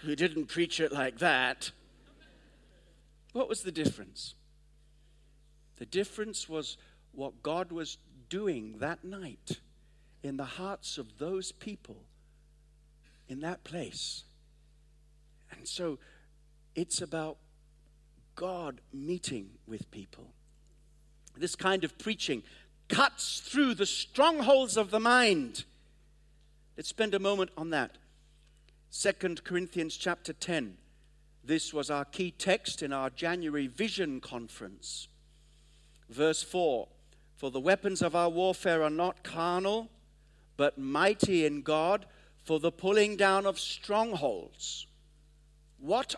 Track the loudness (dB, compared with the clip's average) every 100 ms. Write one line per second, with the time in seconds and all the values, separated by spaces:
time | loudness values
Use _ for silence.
0 | -6 0 0 0 -4 -2 0 0 -2 0
1 | -4 0 4 4 2 -2 -8 -12 -20 -20
2 | -20 -20 -20 -20 -20 -20 -20 -20 -20 -20
3 | -20 -20 -8 -4 -2 -4 -6 -2 -2 -2
4 | -8 -14 -16 -16 -20 _ _ -20 -20 -20
5 | -20 -20 -20 _ -20 _ -20 -16 -8 -4
6 | -4 -6 -8 -8 -8 -6 -8 -12 -18 _
7 | _ -10 -10 -8 -4 -4 -4 -8 -8 -12
8 | _ -20 -8 -4 -2 -4 -6 -6 -6 -6
9 | -10 -12 -12 -10 -8 -8 -10 _ _ _
10 | -20 -12 -8 -6 -8 -8 -8 -8 -8 -10
11 | -10 -8 -4 -4 -6 -10 -12 -12 -14 -20
12 | -20 _ _ _ _ _ _ _ _ _
13 | -20 -20 -14 -8 -8 -8 -10 -8 -8 -8
14 | -10 -10 -16 -20 -20 _ _ _ _ _
15 | _ _ _ -20 -20 -16 -10 -6 -4 -6
16 | -12 -20 _ _ _ _ _ -6 -4 -4
17 | -4 -6 -6 -8 -18 _ _ _ _ _
18 | _ -20 -20 -8 -6 -6 -6 -10 -12 -8
19 | -4 -4 -4 -6 -8 -16 -12 -12 -12 -16
20 | -18 -18 -20 -20 _ _ _ _ _ _
21 | -20 -20 -20 -6 -6 -2 0 2 0 -4
22 | -6 -2 -2 -4 -6 -20 -20 -16 0 4
23 | 4 2 -6 -6 -2 2 2 2 0 -2
24 | -2 4 4 6 6 6 6 2 2 4
25 | 6 8 8 4 0 -6 -12 -18 _ _
26 | _ _ _ _ _ _ _ -14 -6 -2
27 | 2 2 2 2 0 -4 -2 0 0 -4
28 | _ _ _ _ _ _ _ _ _ -2
29 | 0 2 0 -4 -2 -2 -2 -2 -4 -2
30 | -2 -2 -4 -8 -2 -2 -2 -8 -20 _
31 | _ _ _ _ 0 0 0 -4 -2 -2
32 | -2 -4 -4 -2 2 2 0 -6 -4 -2
33 | -2 -2 -2 -2 -2 -2 -2 -2 -2 -2
34 | -2 -4 -8 -10 -10 -12 -14 -14 -12 -12
35 | -14 -20 -20 -20 -20 -20 -20 -20 -20 -20
36 | -8 2 2 2 -2 2 2 2 -2 -12
37 | -20 -20 _ -8 -6 0 4 4 2 0
38 | 2 4 2 4 2 2 2 4 2 2
39 | -2 -2 -8 -4 0 0 0 -2 -4 -16
40 | -20 -20 -20 -20 -10 2 2 2 -2 4
41 | 4 4 4 4 4 0 0 2 4 2
42 | -2 -20 -20 -12 -2 2 2 0 4 6
43 | 6 4 4 4 2 -2 -4 -6 0 0
44 | 2 0 0 -2 -6 -12 -10 -10 -12 -20
45 | -20 -20 -20 -20 -20 _ _ -10 0 0
46 | 0